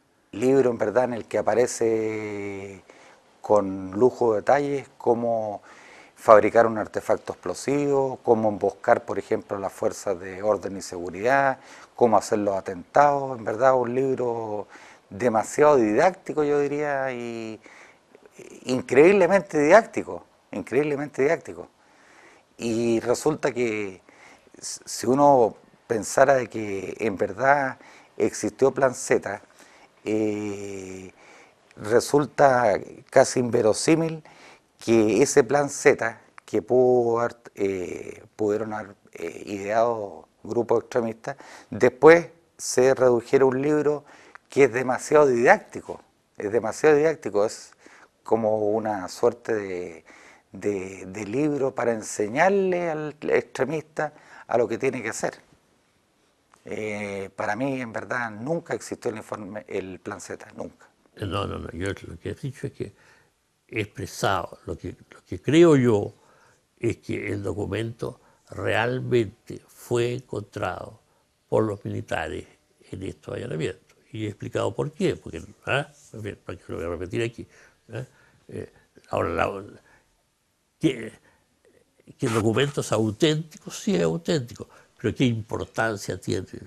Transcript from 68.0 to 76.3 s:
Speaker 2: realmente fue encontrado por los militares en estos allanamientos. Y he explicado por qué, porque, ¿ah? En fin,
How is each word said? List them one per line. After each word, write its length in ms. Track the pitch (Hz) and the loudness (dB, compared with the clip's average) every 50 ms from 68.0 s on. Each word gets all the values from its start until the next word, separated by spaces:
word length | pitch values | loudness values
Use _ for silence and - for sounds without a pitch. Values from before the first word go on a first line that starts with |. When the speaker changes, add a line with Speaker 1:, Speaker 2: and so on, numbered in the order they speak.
| - 123 127 _ _ _ _ _ _ - | -10 -12 -12 _ _ _ _ _ _ -16
Speaker 2:
realmente 1120 | - - 95 107 101 98 110 120 127 127 127 123 123 120 113 98 - _ _ - 104 101 _ | -12 -8 -4 -2 0 0 0 -2 -2 -4 -4 0 0 0 0 0 -6 _ _ -16 -16 -16 _
fue 480 | _ _ - - - 120 120 120 120 123 | _ _ -18 -8 -4 -2 0 0 -2 -4
encontrado 840 | 123 - - - 107 107 - - 107 104 95 87 92 - - 113 - _ _ _ _ _ _ _ _ _ - | -6 -10 -10 -10 -10 -10 -10 -10 -8 -6 -6 -6 -8 -10 -14 -18 -20 _ _ _ _ _ _ _ _ _ -2
por 160 | 131 120 110 | 0 0 0
los 200 | 110 101 101 - | 0 -2 -8 -8
militares 640 | 113 104 107 104 - 98 90 82 80 82 85 - - _ _ _ _ _ _ _ - - | -8 -8 -8 -8 -6 -6 -6 -6 -6 -8 -10 -12 -14 _ _ _ _ _ _ _ -16 -14
en 100 | 98 98 | -12 -12
estos 320 | 92 85 _ - - 101 | -12 -14 _ -14 -12 -10
allanamientos. 640 | 104 - - 76 80 - 92 92 - _ _ _ _ _ _ - | -10 -8 -8 -8 -6 -6 -8 -8 -10 _ _ _ _ _ _ -12
Y 120 | 110 107 | -8 -8
he 40 | 107 | -8
explicado 460 | 104 - - 110 - 110 107 110 110 | -8 -8 -12 -8 -4 -4 -4 -4 -2
por 180 | - 139 147 - | -4 -6 -6 -4
qué, 240 | - 190 160 101 | -4 -2 -2 -2
porque, 260 | - - - - 82 82 - - _ - | -4 -8 -12 -12 -12 -14 -14 -20 _ -6
¿ah? 220 | 98 110 135 143 - _ _ - - - | -4 -2 -2 -4 -6 _ _ -20 -20 -16
En 100 | 113 110 | -12 -12
fin, 160 | 98 | -12